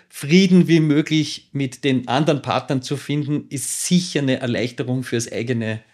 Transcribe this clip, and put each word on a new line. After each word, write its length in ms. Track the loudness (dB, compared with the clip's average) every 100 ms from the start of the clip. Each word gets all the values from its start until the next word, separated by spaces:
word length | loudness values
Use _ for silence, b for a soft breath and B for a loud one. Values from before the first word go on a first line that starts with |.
| _
Frieden 640 | -10 2 4 6 6 6
wie 100 | 4
möglich 720 | 4 2 2 0 -2 -8 _
mit 320 | -6 -6 -4
den 240 | 0 0 0
anderen 340 | 0 2 0
Partnern 400 | 0 -2 -2 -4
zu 140 | -4 -8
finden, 520 | -4 -4 -2 -6 -6
ist 360 | -10 -8 -6 0
sicher 360 | 0 0 -2
eine 180 | 0 0
Erleichterung 640 | -2 -2 -4 -4 -4 -4
fürs 260 | -2 -4 -4
eigene 520 | -6 -4 -2 -2 -6 b